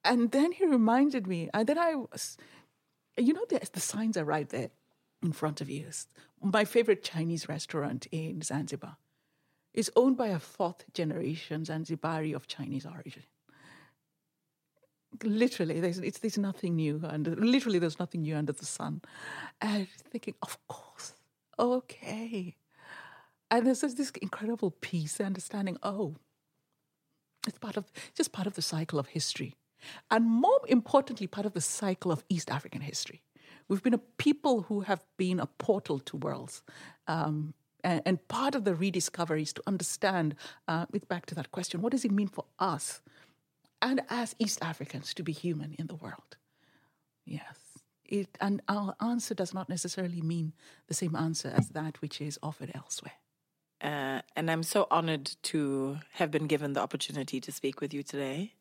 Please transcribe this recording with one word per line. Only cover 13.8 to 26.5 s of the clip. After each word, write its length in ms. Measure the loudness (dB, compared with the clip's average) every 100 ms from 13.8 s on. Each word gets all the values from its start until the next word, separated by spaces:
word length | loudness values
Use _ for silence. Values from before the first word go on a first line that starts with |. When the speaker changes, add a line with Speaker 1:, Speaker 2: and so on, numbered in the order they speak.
| -20 _ _ _ _ _ _ _ _ _ _ _ _ -4
Speaker 1:
Literally, 560 | 0 4 4 2 0 2
there's, 180 | 0 0
it's, 200 | -4 -2
there's 180 | -2 0
nothing 380 | -2 -2 0 2
new 240 | 2 0
under, 320 | -4 -2 -2 2
literally, 440 | 4 4 4 2
there's 200 | 2 -2
nothing 220 | -6 -2
new 120 | -2 0
under 160 | -2
the 140 | -4 -8
sun. 360 | -6 -6 -6 -10 -16 -12 -10 -12 _
And 260 | 0 0 -2 -10 -10
thinking, 240 | -8 -8 -10
"Of 160 | -12 -12 -14
course, 460 | -16 -16 -16 -16 -18 _ _ _ 0
okay." 1000 | 2 2 -2 -14 -8 -8 -6 -6 -8 -12 _ _ -20 -18 -18 -20 -20 _ _
And 160 | 6 6
there's 140 | 4
this, 120 | 2
this 180 | 0 -4 -4
incredible 500 | -6 -4 -4 0 -2 -2
peace, 400 | -4 -4 -2 -4
understanding, 560 | -4 -4 -6 -4 -4 -2
oh, 320 | -4 -2 -4 -6 _ _ _